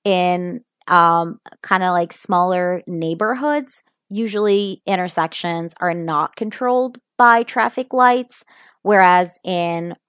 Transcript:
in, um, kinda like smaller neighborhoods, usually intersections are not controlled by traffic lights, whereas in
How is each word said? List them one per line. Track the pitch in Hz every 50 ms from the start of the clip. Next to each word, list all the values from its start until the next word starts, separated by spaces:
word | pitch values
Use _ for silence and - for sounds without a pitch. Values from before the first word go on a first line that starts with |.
| -
in, | 202 185 180 180 180 180 180 180 175 175 - - _ _ _ -
um, | - 180 170 170 170 170 170 170 170 - - - - - _ -
kinda | - 190 185 185 180
like | 175 175 170 170
smaller | - - - - 185 175 180 185 185 180 180 180 180 175 -
neighborhoods, | 180 175 165 160 160 165 165 214 214 254 247 285 294 294 294 269 - - - - _ _ _ _ -
usually | 196 214 226 214 202 208 214 208 196 202 202 196 190 - _
intersections | 196 196 185 180 175 - 170 160 160 - - - 170 170 170 170 165 - -
are | 175 175 170
not | 175 165 165 156 147 156 - -
controlled | - 226 220 - - 254 247 247 254 254 254 247 - _ _ _ -
by | 240 240 233 233
traffic | 240 - - 240 220 233 - 262 254 -
lights, | 254 254 247 247 247 254 247 - - - - _ _ _ _ _ _ _
whereas | - 196 208 190 185 180 180 180 180 170 - -
in | - 190 180 175 170 170 170 170 170 175 - - _